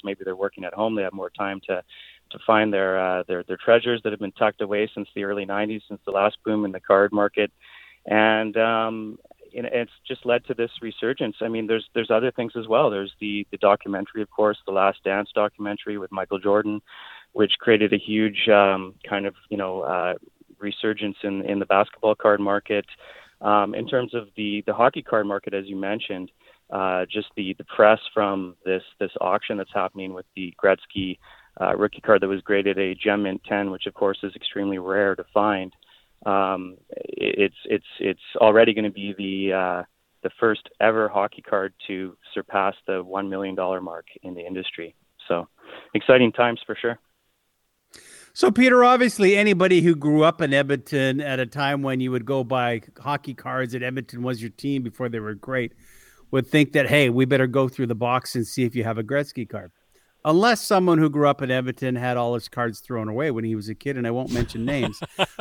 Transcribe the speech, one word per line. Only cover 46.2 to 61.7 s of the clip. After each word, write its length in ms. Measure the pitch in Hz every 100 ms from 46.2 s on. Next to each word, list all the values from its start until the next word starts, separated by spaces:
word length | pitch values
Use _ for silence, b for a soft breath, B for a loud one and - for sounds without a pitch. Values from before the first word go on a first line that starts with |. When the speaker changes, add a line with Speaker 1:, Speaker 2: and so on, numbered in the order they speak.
| 120
Speaker 1:
times 280 | - 120 117 -
for 80 |
sure. 240 | 107 117 117 _ _ _ _ _ _ _ _ _ B B B B -
Speaker 2:
So, 140 | 370
Peter, 320 | 220 254 247
obviously 520 | 247 254 247 - 190 202
anybody 440 | 208 185 185 180
who 160 | 170 156
grew 260 | 147 151
up 180 | 156 160
in 140 | 156
Edmonton 640 | 139 139 139 - 143 131 131
at 200 | 147 131
a 40 |
time 380 | 123 139 139 143
when 160 | 135 131
you 140 | 127
would 120 | 127
go 200 | 113 135
buy 380 | 120 127 120 117 - -
hockey 340 | 135 143 -
cards 400 | 123 127 127 127
and 80 | 123
Edmonton 400 | 123 131 117 120
was 180 | 123 120
your 120 | 113
team 320 | - 143 139
before 240 | 120 - 123
they 100 | 117
were 160 | 107
great 380 | 104 - 131 117 - b b b b b
would 160 | 135 123
think 240 | 156 147
that, 140 | 151 131
"Hey, 220 | 147 131
we 140 | 120
better 240 | 127 135 131
go 200 | 131 131
through 200 | 127 123
the 80 | 113
box 400 | 120 123 - 131
and 100 | 110
see 160 | -
if 140 | 123 120
you 80 |
have 120 | 113 110
a 60 |
Gretzky 460 | 107 143 143 - 110
card." 240 | 107 90 _ _ _ _ _
Unless 360 | 151 165 226 226
someone 380 | - 196 185 165
who 120 | 156
grew 160 | 147 143
up 140 | 139
in 80 | 135
Edmonton 460 | 127 127